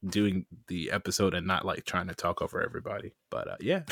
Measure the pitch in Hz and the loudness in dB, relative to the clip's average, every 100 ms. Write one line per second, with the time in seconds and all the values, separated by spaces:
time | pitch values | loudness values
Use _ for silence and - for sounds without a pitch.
0 | 95 98 104 95 90 - - 90 80 98 | -2 4 4 4 -2 -8 -6 -4 0 -2
1 | 92 - 98 87 85 90 92 82 - 92 | 0 2 4 4 2 2 0 -2 -2 -2
2 | 90 85 87 87 - - - - - 104 | -2 -2 -2 0 -2 0 -2 -2 -6 -6
3 | - - - - - - 107 185 156 | -8 -14 -8 -6 -4 -4 0 0 0